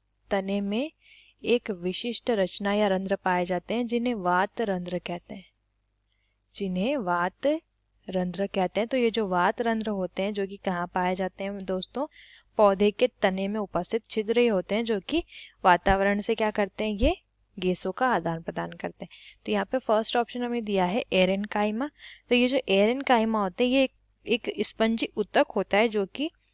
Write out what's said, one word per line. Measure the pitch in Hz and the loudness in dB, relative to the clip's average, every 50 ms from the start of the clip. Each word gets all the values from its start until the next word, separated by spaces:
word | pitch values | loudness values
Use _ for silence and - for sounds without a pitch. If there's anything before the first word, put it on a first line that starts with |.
| _ _ _ _ _ - | _ _ _ _ _ -4
तने | 208 196 190 196 202 202 | -2 -2 -2 -2 -2 -2
में | 202 196 202 233 285 320 - _ _ - - - - _ _ _ - | -2 -2 -2 -4 -4 -6 -8 _ _ -20 -20 -20 -20 _ _ _ 0
एक | - 233 240 - - 196 | 0 0 0 0 -4 -6
विशिष्ट | 175 170 185 180 - - 247 220 - - - | -4 -4 -4 -4 -4 -6 -6 -6 -4 -2 -2
रचना | 233 202 185 175 - - 202 196 202 | 0 0 0 -2 -2 -4 -2 0 0
या | 208 214 | 2 2
रंध्र | 202 190 185 190 190 196 | 2 0 0 0 -2 -2
पाए | - - 190 180 180 180 | 0 0 0 0 0 0
जाते | 175 185 175 - - 208 | 0 -2 -4 -4 -4 -4
हैं | 233 247 | -4 -2
जिन्हें | 220 233 240 233 247 240 | -2 -2 -2 -2 -2 -2
वात | 208 175 175 175 180 196 208 _ - 233 | -2 0 2 2 2 2 0 _ -4 -2
रंध्र | 202 190 180 180 175 175 175 | -2 -2 -2 -4 -4 -6 -6
कहते | - - 170 175 - - - | -6 -6 -8 -10 -10 -12 -16
हैं, | 196 185 _ _ _ _ _ _ _ _ _ _ _ _ _ _ _ _ _ _ _ _ _ - | -16 -16 _ _ _ _ _ _ _ _ _ _ _ _ _ _ _ _ _ _ _ _ _ -10
जिन्हें | - 202 190 180 185 190 247 302 277 | -6 -4 -2 -2 0 0 0 0 -2
वात | 202 175 175 170 175 185 - _ - 277 311 320 - _ _ _ _ _ _ _ _ | 0 0 0 0 0 -2 -2 _ 0 0 0 0 -2 _ _ _ _ _ _ _ _
रंध्र | - 185 185 180 180 175 190 196 | -4 -2 -2 -2 -2 -2 -2 -4
कहते | 202 - 196 185 180 - 196 | -2 0 0 0 0 0 -2
हैं। | 226 | -2
तो | 233 269 | 0 0
ये | 262 240 226 | 2 2 2
जो | 208 233 214 | 2 0 0
वात | 185 180 175 175 202 - - | 0 2 2 2 2 2 0
रंध्र | 233 233 226 220 214 220 | 0 0 -2 -2 -2 -4
होते | 208 190 180 175 - - 190 | -4 -4 -4 -4 -4 -4 -4
हैं | 208 214 | -2 -2
जो | 202 196 | -4 -4
कि | 190 196 | -6 -8
कहाँ | - - 196 185 175 175 | -6 -4 -4 -2 -2 -4
पाए | 180 - 185 180 180 185 | -4 -2 -2 0 0 0
जाते | 180 190 185 - - 196 | -2 -4 -4 -6 -6 -8
हैं | 196 202 202 190 | -8 -8 -8 -6
दोस्तों? | 180 190 185 - - - 240 294 311 _ - - - - - _ _ _ | -4 -4 -4 -6 -6 -6 -6 -6 -8 _ -16 -20 -20 -20 -20 _ _ _
पौधे | - 214 202 196 185 208 214 | 6 6 6 6 4 2 2
के | 202 - - - - _ | 2 2 0 0 2 _
तने | - 196 185 190 196 | 0 0 0 0 -2
में | 196 208 220 | -2 -4 -4
उपस्थित | 202 - - 175 185 - - - - | -4 -4 -4 -4 -2 -2 -4 -6 -4
छिद्र | - - 220 208 202 226 240 | -4 -4 -2 -2 2 2 4
ही | 240 | 4
होते | 240 214 185 - - 196 | 4 2 2 0 0 -2
हैं | 220 240 | -2 0
जो | 226 226 196 | 0 -2 -2
कि | - - - 339 - - - - - - _ _ - | -2 -2 -2 -2 -2 -4 -10 -20 -20 -20 _ _ 4
वातावरण | 190 175 - - 196 190 196 196 202 202 208 | 6 6 6 4 2 2 4 2 2 0 0
से | 208 - 226 | 0 -2 0
क्या | - 220 214 | 0 0 0
करते | 208 - 202 196 - - 214 | 0 0 -2 -2 -2 -4 -4
हैं? | 214 | -4
ये | 208 196 233 294 370 - _ _ _ _ _ _ _ | 0 2 2 2 2 0 _ _ _ _ _ _ _
गैसों | 196 180 180 180 - - 185 | -4 -2 -2 -2 -2 -4 -4
का | - - 262 | -2 0 2
आदान | 262 226 175 165 170 165 165 | 2 2 2 0 -2 -4 -4
प्रदान | 170 - 170 165 170 170 175 | -6 -8 -6 -6 -6 -8 -8
करते | 175 - 175 - - 185 | -8 -10 -10 -8 -10 -14
हैं। | - - - - - - _ - | -16 -16 -20 -20 -20 -20 _ -6
तो | - | -4
यहाँ | 214 202 196 - | -2 -2 -2 -2
पे | - 262 | -4 -2
फर्स्ट | - - 214 214 220 - - | 0 2 2 2 2 0 0
ऑप्शन | 247 240 - - 247 247 | -2 -2 -2 -4 -6 -6
हमें | 240 240 240 220 | -4 -4 -4 -4
दिया | 214 202 190 180 | -2 0 0 2
है | 180 185 240 - - - | 0 0 -2 -2 0 2
एरेनकाइमा। | 185 185 180 196 196 208 - - 214 208 214 214 220 277 294 - - - - - - _ - | 2 4 2 2 -2 -4 -4 -2 -2 -2 -2 -2 -4 -6 -6 -8 -14 -20 -20 -20 -12 _ 0
तो | 240 | 2
ये | 247 247 | 2 4
जो | 247 262 277 | 2 2 0
एरेनकाइमा | - - 196 196 202 220 247 269 277 - 254 226 220 220 220 214 | 0 2 4 4 4 4 2 0 2 2 4 4 4 2 0 0
होते | 202 185 180 - 247 | -2 -2 0 0 2
हैं | 247 | 2
ये | 254 269 269 | 4 4 2
एक, | 254 _ _ _ _ _ _ - | 2 _ _ _ _ _ _ -4
एक | 202 220 233 - - - 302 | -4 -4 -2 -2 -4 -4 -4
स्पंजी | - - - - 220 220 226 233 285 - - | -4 -4 -2 0 0 0 0 0 -2 -4 -4
उत्तक | 226 208 - - 254 285 - - | -4 -4 0 2 2 2 2 0
होता | 226 - - - | -2 0 2 2
है | 202 226 240 | 2 2 2
जो | 214 214 196 | 2 -2 -2
कि | 180 - - 285 330 - _ _ _ | -2 -4 -6 -6 -6 -8 _ _ _